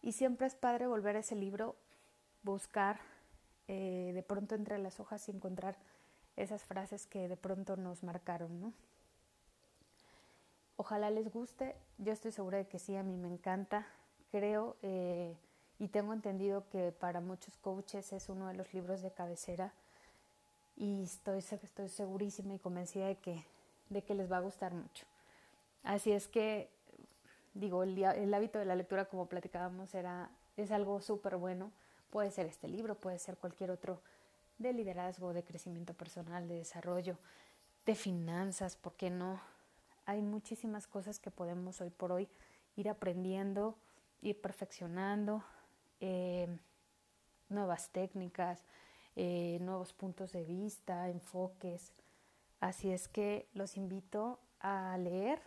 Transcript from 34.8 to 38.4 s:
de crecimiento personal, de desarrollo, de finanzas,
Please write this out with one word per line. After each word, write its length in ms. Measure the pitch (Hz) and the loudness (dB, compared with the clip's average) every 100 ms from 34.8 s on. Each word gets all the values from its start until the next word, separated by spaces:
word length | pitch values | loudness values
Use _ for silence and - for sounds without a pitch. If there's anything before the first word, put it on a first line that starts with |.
| 202 175 180 180 180 | 0 0 -2 -2 -2
de 100 | 175 | -2
crecimiento 500 | 175 165 - 170 170 | -2 -8 -6 -6 -6
personal, 540 | 175 165 175 165 175 170 | -8 -8 -8 -6 -4 -2
de 80 | 170 | -4
desarrollo, 640 | 165 170 175 175 180 175 - - - - - _ - | -4 -4 0 2 2 -4 -8 -20 -20 -20 -20 _ 2
de 100 | 214 | 4
finanzas, 800 | 196 175 165 170 | 4 2 2 2